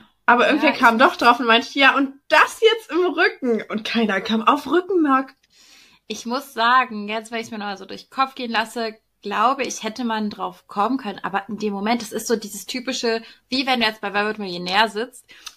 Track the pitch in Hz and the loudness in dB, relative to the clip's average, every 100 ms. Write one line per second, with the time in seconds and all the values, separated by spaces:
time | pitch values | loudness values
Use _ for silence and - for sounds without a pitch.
0 | _ _ - 240 - 294 302 - 247 226 | _ _ 4 4 4 4 2 4 4 6
1 | 269 - 247 240 233 226 - 277 269 254 | 4 6 4 4 4 2 2 4 4 4
2 | 269 - - 311 508 - 440 453 - 320 | 0 -4 2 4 4 4 2 2 -2 0
3 | 359 277 403 440 254 220 - 214 - 233 | 0 2 0 0 -2 -2 -4 -8 -2 0
4 | 214 190 190 220 220 277 262 330 359 370 | 0 0 -2 0 2 2 2 0 2 0
5 | 294 262 269 _ _ _ _ - _ _ | 2 0 -2 _ _ _ _ -20 _ _
6 | - 214 233 262 269 226 233 254 240 214 | -14 -10 -6 -8 -6 -2 2 2 2 -6
7 | 202 226 220 233 233 214 202 185 190 - | -6 -8 -6 -10 -8 -8 -8 -10 -12 -16
8 | - - 262 - 240 220 220 240 226 220 | -10 -2 -2 -2 -4 -4 -4 -4 -6 -8
9 | _ _ 202 202 233 277 233 - 220 214 | _ _ -6 2 2 2 -4 -6 -8 -6
10 | 233 220 214 196 185 180 _ 202 220 262 | -4 -4 -4 -6 -10 -10 _ -2 0 -2
11 | 208 185 - 196 - 208 214 196 208 240 | -4 -8 -4 -4 -6 -6 -4 -2 -2 -2
12 | 220 226 - 220 208 202 - 254 262 247 | -4 -8 -2 -2 -4 -14 -10 -8 -6 -4
13 | 233 226 226 - - 254 269 247 220 214 | -2 -2 -6 -20 -6 -4 0 0 0 -2
14 | 202 202 208 214 196 175 175 196 220 202 | -4 -2 -2 -4 -8 -8 -2 0 0 -2
15 | 254 - _ - - | -8 -10 _ -20 -20